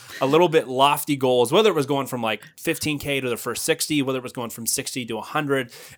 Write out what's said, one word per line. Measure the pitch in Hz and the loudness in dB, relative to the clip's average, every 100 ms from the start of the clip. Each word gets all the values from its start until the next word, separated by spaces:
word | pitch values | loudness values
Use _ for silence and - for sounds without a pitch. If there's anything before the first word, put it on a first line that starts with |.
| - - | -16 -4
a | 135 | 2
little | 156 175 | 4 6
bit | 156 120 | 4 2
lofty | 127 139 147 - | 4 4 4 -2
goals, | 139 131 123 120 | 0 4 4 4
whether | 175 220 | 4 4
it | 160 | 2
was | 131 | 0
going | 139 131 | -2 -2
from, | 123 | -4
like, | 113 107 - - | -2 -4 -8 -6
fifteen | 165 156 151 147 | -4 -4 -4 -4
K | 143 135 | -4 -4
to | 131 | -2
their | 117 | -4
first | 123 110 | -6 -4
sixty, | - 151 - 151 | -2 -2 0 0
whether | 131 131 | 0 -4
it | |
was | 123 | -6
going | 127 117 | -10 -10
from | - 113 | -8 -4
sixty | - 127 131 117 | -4 -4 -8 -6
to | 110 | -8
a | |
hundred. | - 156 147 135 123 - - | -4 -4 0 -2 -2 -12 -20